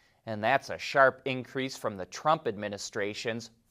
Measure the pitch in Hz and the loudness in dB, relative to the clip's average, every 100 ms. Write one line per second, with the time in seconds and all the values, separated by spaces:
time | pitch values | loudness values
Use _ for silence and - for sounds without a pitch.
0 | _ _ - 107 110 135 - 85 - 147 | _ _ -10 -2 2 2 0 -8 -2 6
1 | 131 131 139 127 117 135 131 - 120 98 | 6 6 -6 -6 -6 -4 -4 -4 -6 -6
2 | 90 - 151 160 127 101 104 101 - 113 | -10 -4 2 2 0 -4 -6 -6 -8 -4
3 | 101 107 120 117 120 _ _ | -4 -4 -4 -6 -8 _ _